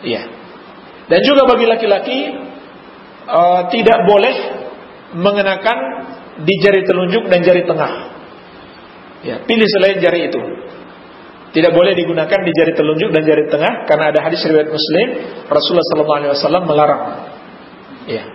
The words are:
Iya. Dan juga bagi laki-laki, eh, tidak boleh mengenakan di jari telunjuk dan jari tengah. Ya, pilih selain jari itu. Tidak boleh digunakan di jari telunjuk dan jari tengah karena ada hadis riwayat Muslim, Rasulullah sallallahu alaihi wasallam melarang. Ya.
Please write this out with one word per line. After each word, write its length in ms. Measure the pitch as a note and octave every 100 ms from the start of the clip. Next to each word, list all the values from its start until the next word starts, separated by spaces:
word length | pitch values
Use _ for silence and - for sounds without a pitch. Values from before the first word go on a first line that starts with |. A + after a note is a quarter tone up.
Iya. 180 | A#2+ G#2+ - - - - - - - - -
Dan 120 | E3+
juga 240 | G#3+ C#4+ B3+
bagi 160 | A#3
laki-laki, 540 | A#3 A3+ G#3+ G3 C4 C4 D4+ - - - - - - - - -
eh, 360 | - D#3+ F3 F3+ F3+
tidak 260 | A#3 A3 -
boleh 320 | F#3 G3+ A#3+ - - - - - - - -
mengenakan 640 | E3+ F#3+ G3+ G3 F#3+ G#3+ B3 C4 A#2+ - - - -
di 120 | D#3 F#3+
jari 220 | G3 G3
telunjuk 460 | E3+ F3+ F3+ A3+ -
dan 100 | F3+
jari 220 | F3 F3+
tengah. 280 | E3+ D#3+ C#3 - - - - - - - - - - - - -
Ya, 160 | - A2+ -
pilih 180 | A3+ G#3+
selain 320 | G3+ F#3+ F#3+
jari 260 | E3+ E3+ D3
itu. 120 | B2+ - - - - - - - - - - -
Tidak 160 | D#3+ E3+
boleh 240 | E3+ F3+
digunakan 460 | F3 E3 E3 D#3 G3
di 80 | F3+
jari 240 | D3+ D#3+
telunjuk 400 | E3 D3+ D#3 D3
dan 80 | D#3
jari 240 | D3+ D3+ -
tengah 400 | D3 F3 A#3 -
karena 240 | D3+ D3+
ada 100 | D3+ D#3+
hadis 160 | E3+
riwayat 320 | D#3+ D#3 D3+
Muslim, 320 | D#3 D3+ D#3+ B3 - - - -
Rasulullah 400 | D3 C#3+ F3 D#3
sallallahu 240 | D#3 D3+ D3
alaihi 140 | C#3+
wasallam 280 | C#3+ D3+ F3 E3+
melarang. 360 | D3 D3 C#3 - - - - - - - - - - -
Ya. 140 | A2+ -